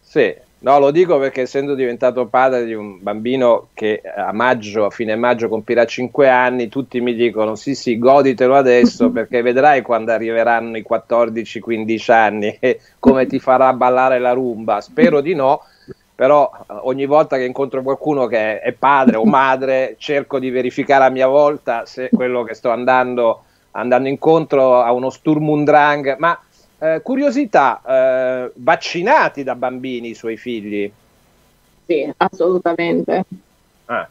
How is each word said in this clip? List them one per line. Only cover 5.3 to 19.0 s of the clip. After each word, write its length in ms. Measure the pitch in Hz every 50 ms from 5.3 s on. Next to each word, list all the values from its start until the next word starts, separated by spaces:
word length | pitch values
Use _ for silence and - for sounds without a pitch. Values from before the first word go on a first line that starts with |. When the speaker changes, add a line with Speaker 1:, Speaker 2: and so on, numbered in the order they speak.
| 123 113 117 110
Speaker 1:
compirà 360 | 110 110 107 - 120 117 120
cinque 440 | - - - 127 117 - - 143 131
anni, 400 | 127 123 127 127 127 127 120 107
tutti 320 | - 135 127 _ - 123
mi 140 | 120 123 120
dicono: 400 | 113 120 117 98 110 107 107 110
"Sì, 180 | 104 - 139 135
sì, 240 | - - 127 117
goditelo 580 | 113 117 127 135 143 139 135 123 104 131 123 135
adesso 540 | 139 139 127 123 123 120 120 - - 127 123
Speaker 2:
<laughs> 0 |
Speaker 1:
perché 320 | 123 117 110 - - 120
vedrai 400 | 117 123 120 131 131 151 143 131
quando 300 | 107 - 120 110 110 117
arriveranno 680 | 113 110 113 113 113 113 113 117 117 113 113 117 113
i 60 | 110 104
quattordici, 760 | - 113 110 - _ 120 117 120 113 110 117 110 - - 113
quindici 520 | 98 113 117 107 110 107 113 107 - -
anni 440 | 117 113 110 104 104 107 101 107 104
<laughs> 40 | _
e 180 | - 127 117 - _ _ _ _
come 260 | - 131 135 131 131
ti 140 | - 139 127
farà 340 | - 135 127 127 131 131 127
ballare 460 | 120 127 127 127 127 131 131 131 123
la 140 | 123 123 123
rumba". 460 | 127 131 123 113 104 113 110 107 104
Spero 420 | - - - 151 160 170 151 143
di 120 | 139 160 190
no, 300 | 147 135 131 147 - - _ _ _ _ - - _ _ _ _
però, 340 | - 123 135 147 147 139 - -
eh, 200 | - 117 - 104 104 -
ogni 220 | 131 135 139 139
volta 300 | 135 143 151 156 151 147
che 80 | 131 127
incontro 400 | 127 123 131 139 127 127 131 127
qualcuno 420 | 135 139 - - 151 147 139 127
che 360 | 110 120 110 107 110 107 98
è 100 | - 123
padre 460 | 123 _ - 135 143 135